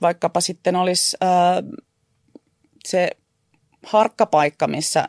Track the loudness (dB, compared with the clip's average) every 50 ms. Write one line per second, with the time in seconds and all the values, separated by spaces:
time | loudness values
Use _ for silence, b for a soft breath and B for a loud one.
0 | 0 0 0 0 -4 -2 -2 -2 -4 -4 -6 _ -2 -2 0 0 0 0 0 -2
1 | -2 -4 -2 -2 0 2 4 4 4 2 2 0 -4 -8 -14 -18 -20 _ _ _
2 | _ _ _ _ _ _ -20 -20 _ _ _ _ _ _ _ _ -10 -4 -2 -2
3 | -2 -2 -4 _ _ _ _ _ _ _ _ _ _ _ _ _ -8 0 2 2
4 | 2 2 _ -2 0 2 2 2 2 0 -2 -4 -4 -4 -4 -4 -4 -2 -2 -2
5 | -2